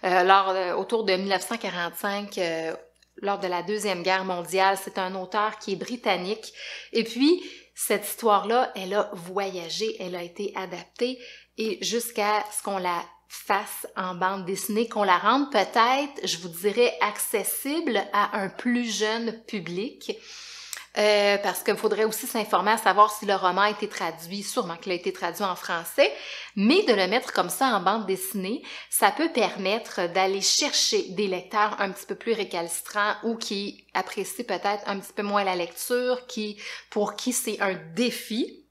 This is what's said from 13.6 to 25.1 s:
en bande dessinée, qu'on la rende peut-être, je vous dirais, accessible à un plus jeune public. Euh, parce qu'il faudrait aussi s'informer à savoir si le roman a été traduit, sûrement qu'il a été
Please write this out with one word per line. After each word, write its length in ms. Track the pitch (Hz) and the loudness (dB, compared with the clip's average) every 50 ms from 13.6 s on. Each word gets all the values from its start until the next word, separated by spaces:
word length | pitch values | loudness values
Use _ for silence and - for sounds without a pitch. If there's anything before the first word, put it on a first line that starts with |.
| 214 - - - - - - | 2 -2 -10 -10 -12 -10 -6
en 180 | - 190 185 180 | -4 -4 -4 -2
bande 320 | 175 185 185 196 196 185 | 0 2 2 2 0 -2
dessinée, 420 | 170 196 180 - - 208 214 233 | -4 -4 -4 -2 -2 0 0 0
qu'on 160 | 226 - 214 202 | 0 2 2 4
la 140 | 190 180 | 6 6
rende 340 | 170 175 208 240 277 285 285 | 6 6 4 4 4 2 4
peut-être, 760 | - 220 190 190 - 240 226 240 262 269 294 285 - - - | 4 2 2 4 4 4 6 6 4 2 0 -4 -6 -6 -4
je 100 | 185 - | -4 -4
vous 120 | 165 175 180 | -4 -6 -10
dirais, 460 | 165 - 185 208 196 233 240 233 - - | -10 -2 -2 0 4 4 4 4 4 2
accessible 1000 | 196 208 208 - - - - 214 190 - - - - 269 294 330 330 339 - 202 - - - | 0 0 0 -2 -6 -2 -2 -2 -2 -2 -4 -4 -4 -2 -2 0 0 0 0 0 0 0 2
à 240 | 202 208 202 - | 0 2 2 0
un 120 | 220 196 185 | -2 -2 -4
plus 460 | - - - 247 240 240 240 233 202 | -6 -4 0 0 0 2 0 -2 -2
jeune 460 | 190 214 214 220 233 233 226 220 226 - | -2 0 0 0 -2 -2 -4 -6 -8 -12
public. 720 | - - 208 170 165 175 180 208 277 - - - - - - - - - - - - - - - - - - - - _ | -8 -8 -8 -6 -6 -6 -6 -6 -6 -8 -12 -10 -10 -10 -10 -10 -18 -18 -18 -16 -16 -16 -18 -14 -12 -12 -14 -14 -8 _
Euh, 400 | - 208 208 208 208 202 202 202 | 2 4 4 6 6 6 4 4
parce 240 | 202 202 190 180 - | 2 0 -2 -4 -2
qu'il 160 | - - 202 | 0 0 0
faudrait 280 | - - 214 208 196 220 | 2 2 0 2 2 0
aussi 200 | 220 220 - - | 0 0 -2 -6
s'informer 460 | 247 - 233 208 214 - 180 185 208 | -4 -4 -4 -2 2 2 2 4 4
à 60 | 220 226 | 2 4
savoir 320 | - 214 185 196 208 214 | 4 4 8 8 6 6
si 160 | 214 - - | 6 -4 0
le 80 | 202 202 | 0 0
roman 260 | 190 190 180 180 190 | 2 2 2 4 4
a 80 | 202 208 | 2 2
été 180 | 208 208 220 | 2 -2 -6
traduit, 540 | 208 - - 196 170 156 160 165 170 190 202 | -6 -4 -4 -4 -6 -6 -8 -12 -10 -8 -8
sûrement 360 | 202 - - 262 214 175 165 | -8 -4 -4 -4 -4 -4 -6
qu'il 140 | 170 - 196 | -8 -4 -4
a 40 | 180 | -4
été 180 | 170 - 196 | -2 -2 -4